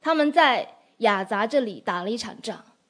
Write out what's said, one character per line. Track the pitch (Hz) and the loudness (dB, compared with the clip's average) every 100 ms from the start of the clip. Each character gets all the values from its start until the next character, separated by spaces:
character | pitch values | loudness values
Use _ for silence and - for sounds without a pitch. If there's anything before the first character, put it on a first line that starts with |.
他 | - | 0
们 | 320 302 | 2 2
在 | 339 302 226 - - _ _ | 4 4 2 -4 -14 _ _
雅 | 220 202 | 0 0
杂 | 196 202 220 | -2 -2 0
这 | 285 | 0
里 | 233 185 | -2 -6
打 | - 180 | -6 -6
了 | 185 | -4
一 | 233 | -6
场 | 220 - | -8 -12
仗。 | - 170 - _ _ | -12 -12 -16 _ _